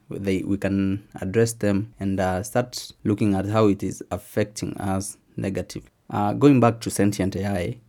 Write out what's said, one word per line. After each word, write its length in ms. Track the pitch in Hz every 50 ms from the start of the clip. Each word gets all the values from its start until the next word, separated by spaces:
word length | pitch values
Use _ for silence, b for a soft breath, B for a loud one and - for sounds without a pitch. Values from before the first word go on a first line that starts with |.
| _ -
they, 320 | - 87 98 98 95 90
we 160 | - - 101 95
can 500 | - 95 98 98 98 95 95 101 - _ - -
address 320 | 95 95 95 113 117 117 117
them 400 | - 104 101 98 98 107 - - -
and, 220 | 98 98 95 98
uh, 220 | 92 92 92 90
start 500 | 92 - - 120 123 - - - - - - _
looking 320 | - 110 104 101 110 104 98
at 120 | 95 95
how 220 | 101 107 110 110 101
it 140 | 98 104
is 220 | - 95 - - - -
affecting 680 | - - - - - 107 107 - - - - - -
us 400 | - - 98 95 95 98 - - - _ _ _ -
negatively. 500 | - 98 92 92 87 - - - - - _ _ _ -
Uh, 240 | - 107 101 104 104
going 260 | 113 135 147 139 123
back 180 | 117 120 117 117
to 100 | - 104
sentient 440 | - - 101 104 101 - 92 95 -
A 100 | 90 98
I, 320 | 101 101 90 85 117 - - _